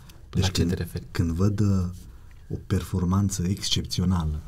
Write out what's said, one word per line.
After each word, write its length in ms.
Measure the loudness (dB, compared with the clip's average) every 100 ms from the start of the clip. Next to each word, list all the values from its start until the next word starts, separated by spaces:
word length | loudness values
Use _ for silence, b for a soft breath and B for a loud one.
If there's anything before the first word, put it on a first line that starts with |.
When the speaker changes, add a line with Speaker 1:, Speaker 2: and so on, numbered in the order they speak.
| B B B
Speaker 1:
La 100 | 0
Speaker 2:
Deci 60 | 2
Speaker 1:
ce 60 |
Speaker 2:
când, 180 | 2 0
Speaker 1:
te 60 | 0
referi? 280 | -2 -6 -6
Speaker 2:
când 200 | -2 0
văd, 280 | 2 2 4
uh, 260 | 4 4 0 -4 -12 B B B -10
o 60 | -8 0
performanță 760 | 0 0 0 2 4 2 2 0
excepțională 920 | -2 0 -2 0 0 2 2 2 -2